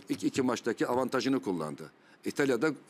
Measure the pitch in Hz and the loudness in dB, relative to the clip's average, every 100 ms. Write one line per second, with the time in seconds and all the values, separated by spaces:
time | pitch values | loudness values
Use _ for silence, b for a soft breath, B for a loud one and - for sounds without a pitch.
0 | - 135 139 - 127 113 120 104 139 123 | -6 -2 -2 0 0 0 0 0 0 2
1 | 127 131 131 135 107 87 76 71 76 - | 2 0 2 0 0 -2 -4 -8 -14 -18
2 | B B 101 - 139 117 156 135 | B B -8 0 2 4 2 -2